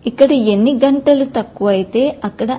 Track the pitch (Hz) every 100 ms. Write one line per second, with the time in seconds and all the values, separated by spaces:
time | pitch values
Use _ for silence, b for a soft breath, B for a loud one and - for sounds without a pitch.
0 | 226 240 277 285 214 202 233 262 269 277
1 | 285 277 262 240 - - 202 190 185 226
2 | 277 302 - - 226